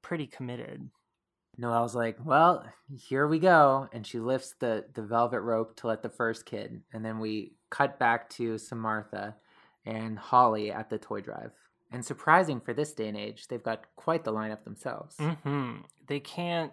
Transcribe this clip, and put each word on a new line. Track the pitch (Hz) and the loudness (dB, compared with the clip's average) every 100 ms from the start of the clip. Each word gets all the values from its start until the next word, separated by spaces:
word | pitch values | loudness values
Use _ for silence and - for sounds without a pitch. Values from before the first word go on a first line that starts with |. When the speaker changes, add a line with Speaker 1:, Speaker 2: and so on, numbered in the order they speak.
Speaker 1:
Pretty | - 170 139 | -6 -6 -6
committed. | - 127 120 113 135 135 _ _ _ _ _ _ - | -8 -10 -8 -10 -14 -16 _ _ _ _ _ _ -8
Speaker 2:
Noelle's | 120 117 117 120 | 0 2 2 0
like, | 117 107 | -2 -2
"Well, | 143 143 170 170 120 - - 131 | 4 6 8 6 -4 -20 -20 -20
here | - 135 147 | -4 0 4
we | 160 | 6
go." | 180 170 143 135 135 | 8 10 8 6 -2
And | 120 104 | -12 -8
she | 120 | -6
lifts | 117 131 - - | -2 -2 -2 -6
the, | 123 110 - | -2 -2 -4
the | - | -10
velvet | 104 117 120 123 | 0 2 2 0
rope | 110 113 113 - | 0 0 -2 -6
to | 120 | -4
let | 110 | -4
the | 113 | -6
first | - 117 110 - | -2 -2 -2 -8
kid. | 107 - 113 _ | -10 -10 -14 _
And | 110 | -8
then | 110 110 | -6 -4
we | 110 107 - _ _ | -4 -4 -6 _ _
cut | - 143 - | 0 0 2
back | 117 120 - | 2 2 -2
to | - 117 110 | -6 -4 -4
Samartha | - 120 110 107 107 98 104 107 _ _ _ _ 113 | -8 -6 -2 -4 -4 -10 -10 -12 _ _ _ _ -10
and | 110 113 107 | -8 -8 -10
Holly | - 123 127 110 104 | 2 4 6 2 -4
at | 92 110 | -6 -6
the | 107 | -8
toy | - 104 | -6 -10
drive. | 95 - 117 _ _ _ _ | -8 -12 -14 _ _ _ _
And | 123 - | -12 -10
surprising | 135 - 170 170 127 | -4 4 6 4 -4
for | - | -4
this | 117 151 | -4 -4
day | - 107 | -4 -6
and | 104 | -6
age, | 104 113 - | -10 -12 -12
they've | 120 | -8
got | 117 113 - - | -6 -6 -10 -8
quite | - 165 | -2 -2
the | 160 | -2
lineup | 110 110 107 | -4 -6 -8
themselves. | 113 107 131 - - - | -12 -12 -10 -10 -12 -6
Speaker 1:
Mm-hmm. | 151 160 143 143 123 107 90 _ - | -4 -4 -4 -4 -4 -10 -18 _ -8
They | 143 | -8
can't, | 143 - 175 170 160 | -6 -8 -4 -2 -4